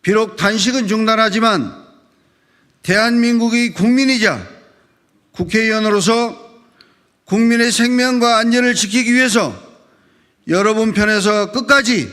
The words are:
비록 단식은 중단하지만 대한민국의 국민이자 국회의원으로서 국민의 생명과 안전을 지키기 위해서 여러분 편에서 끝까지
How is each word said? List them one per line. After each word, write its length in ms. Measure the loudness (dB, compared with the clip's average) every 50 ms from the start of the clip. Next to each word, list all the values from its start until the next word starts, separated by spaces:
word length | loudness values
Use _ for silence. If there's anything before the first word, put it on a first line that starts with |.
비록 360 | _ 0 0 0 0 -2 -4 -4
단식은 500 | -2 -2 0 0 -2 -2 -2 -2 -2 -2
중단하지만 840 | -2 -2 0 0 2 2 0 0 0 0 0 2 0 0 -4 -6 -10 -16 -20 -20 _ _ _ _ _ _ _ _ _ _ _ _ _ _ _ _ _ _ _
대한민국의 880 | 0 0 2 2 2 2 2 2 2 2 0 0 0 0 0 -2 -2 -2
국민이자 760 | 0 0 2 2 2 2 0 0 2 0 0 0 -2 -8 -14 -20 -20 -20 _ _ _ _ _ _ _ _ _ _ _ _ _ _
국회의원으로서 1120 | -8 -8 -2 0 0 0 0 0 0 0 0 0 0 0 0 0 0 -2 -4 -6 -12 -20 -20 -20 -20 _ _ _ _ -20 _ _ _ _ _ _ _ _
국민의 480 | -4 0 0 2 2 2 2 2 0 0
생명과 640 | 0 0 0 0 0 0 0 0 0 2 2 2 2
안전을 360 | 2 2 2 2 2 0 0
지키기 400 | -2 -4 -2 -2 -2 0 2 2
위해서 400 | 2 2 2 2 0 -2 -2 -6 -10 -18 -20 -20 _ _ _ _ _ _ _ _ _ _ _ _ _ _ -2
여러분 460 | -2 0 0 0 0 0 0 0 0
편에서 580 | 0 0 0 0 0 0 0 0 0 -2 -4
끝까지 580 | -4 -8 0 2 2 2 2 0 -2 -2 -2 -6